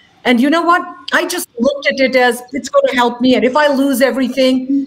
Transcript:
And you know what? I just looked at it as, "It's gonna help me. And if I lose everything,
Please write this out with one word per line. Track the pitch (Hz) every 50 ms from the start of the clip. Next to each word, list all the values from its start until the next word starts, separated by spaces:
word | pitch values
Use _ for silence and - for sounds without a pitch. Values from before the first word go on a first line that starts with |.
| _ _ _ _ -
And | 233 247 226
you | 254 294
know | 311 339 330
what? | 339 349 359 - - - - - - 240
I | 302 349
just | 349 349 359 - - _ -
looked | 240 554 587 554 - -
at | - 240
it | 269 240 -
as, | 254 247 247 233 247 - - -
"It's | 269 - -
gonna | - 554 554 254 262
help | 262 247 240 240 -
me. | 240 254 254
And | 220 208
if | 254 247
I | 302 302
lose | 294 277 254 277 277 269 226
everything, | 269 269 220 262 262 220 254 269 262 262 262 254 254 262 277 277 269